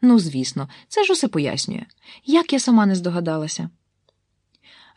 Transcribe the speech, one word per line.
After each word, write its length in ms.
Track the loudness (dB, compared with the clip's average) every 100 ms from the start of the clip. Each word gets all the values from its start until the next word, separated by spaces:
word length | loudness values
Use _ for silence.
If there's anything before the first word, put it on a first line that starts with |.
Ну, 180 | 4 4
звісно, 500 | 4 -4 -6 -6 -10 -12 -8
це 160 | -2
ж 100 | 0
усе 140 | 0 0
пояснює. 580 | -2 -4 -4 -6 -8 -12 _ _ -16 0
Як 280 | 0 2
я 60 | -2
сама 260 | 4 4 4
не 100 | 0
здогадалася? 760 | -2 -4 -4 -4 -6 -8 -10 _ _ _ _ _ _ _ _ _ _ _ _